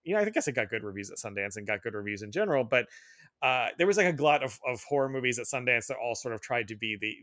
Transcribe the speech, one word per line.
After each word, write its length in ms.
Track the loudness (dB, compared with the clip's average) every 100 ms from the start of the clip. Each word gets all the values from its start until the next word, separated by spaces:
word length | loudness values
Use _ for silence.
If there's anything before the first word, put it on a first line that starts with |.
you 100 | -2
know, 60 | 0
I 80 | 2
guess 200 | 0 0
it 60 |
got 140 | -2 -2
good 160 | -4
reviews 260 | -6 -8 -10
at 60 | -10
Sundance 400 | -8 -6 -6 -6
and 100 | -4
got 140 | -4
good 140 | -4
reviews 260 | -6 -6 -6
in 100 | -4
general, 320 | -2 2 2
but, 260 | 4 2 0 -10 -20 -20 -20 _
uh, 280 | 0 2 0 2
there 80 | 4
was, 100 | 6
like, 100 | 4
a 60 |
glut 300 | 6 4 6
of, 160 | 2 -4 -4
of 140 | -4 -2
horror 220 | 0 0
movies 300 | 0 0 0
at 80 | -4
Sundance 400 | 0 2 2 0
that 100 | -4
all 180 | -2
sort 200 | -4 -4
of 80 | -6
tried 260 | -2 -2 -2
to 80 | -6
be 220 | -6 -4
the, 140 | -4 -6